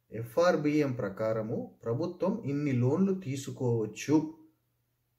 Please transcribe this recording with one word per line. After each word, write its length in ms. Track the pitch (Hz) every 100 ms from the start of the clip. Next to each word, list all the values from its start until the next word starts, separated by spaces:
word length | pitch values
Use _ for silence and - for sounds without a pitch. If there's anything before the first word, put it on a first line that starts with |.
| _
ఎఫ్ఆర్బిఎం 800 | 113 117 - 175 160 151 151 139
ప్రకారము 840 | 123 98 95 110 113 107 156 254 -
ప్రభుత్వం 580 | 117 120 175 - 175 226
ఇన్ని 280 | 131 143 147
లోన్లు 480 | 123 127 160 196 190
తీసుకోవచ్చు 1160 | 131 135 - 120 127 117 107 - - 156 156 - - _ _ _ _ _ _